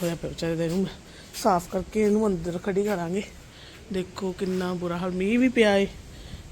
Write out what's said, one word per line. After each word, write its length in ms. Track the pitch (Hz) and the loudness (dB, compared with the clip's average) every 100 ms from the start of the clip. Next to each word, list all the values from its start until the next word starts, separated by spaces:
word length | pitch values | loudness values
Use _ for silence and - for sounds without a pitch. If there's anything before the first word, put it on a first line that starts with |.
ਹੋਇਆ 120 | 170 | -2
ਪਿਆ 140 | 165 143 | -2 -6
ਵਿਚਾਰੇ 280 | 147 165 165 | -4 -2 -2
ਦਾ। 80 | |
ਇਹਨੂੰ 140 | 165 185 | 0 0
ਮੈਂ 160 | 185 - - - - | -2 -6 -18 -20 -14
ਸਾਫ਼ 340 | - 226 175 - | 0 2 2 0
ਕਰਕੇ 340 | 190 180 214 | -4 -2 2
ਇਹਨੂੰ 240 | 208 214 220 | 4 4 2
ਅੰਦਰ 320 | 180 175 175 | 0 -2 -4
ਖੜੀ 260 | 202 190 | -2 0
ਕਰਾਂਗੇ। 380 | 208 190 170 190 - - - - - - - | 0 0 -2 -4 -6 -12 -20 -20 -20 -18 -6
ਦੇਖੋ 400 | 190 180 - 190 | -6 -6 -6 -6
ਕਿੰਨਾ 420 | 175 185 185 180 | -4 -2 0 -2
ਬੁਰਾ 220 | 175 175 175 | -2 -2 -2
ਹਾਲ, 140 | 185 | -2
ਮੀਂਹ 280 | 180 196 240 | 0 2 4
ਵੀ 100 | 254 | 6
ਪਿਆ 280 | 240 208 196 | 6 6 6
ਏ। 100 | 196 - - - - - - | 2 -2 -16 -16 -14 -14 -12